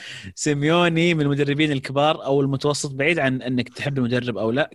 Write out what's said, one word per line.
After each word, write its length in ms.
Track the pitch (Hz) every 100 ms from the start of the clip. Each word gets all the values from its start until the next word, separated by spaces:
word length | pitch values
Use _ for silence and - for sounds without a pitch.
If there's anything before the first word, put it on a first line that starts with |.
| - - 95
سيميوني 800 | - 151 143 147 170 175 165 175
من 60 | 160
المدربين 520 | 143 139 143 147 156
الكبار 520 | 139 - 135 151 160
أو 160 | 131 139
المتوسط، 500 | 139 139 147 143 147
بعيد 280 | 135 147 170
عن 240 | 135 131
أنك 260 | 123 127 120
تحب 300 | - 147 139
المدرب 400 | 120 123 123 101
أو 120 | 113
لا، 200 | 123 151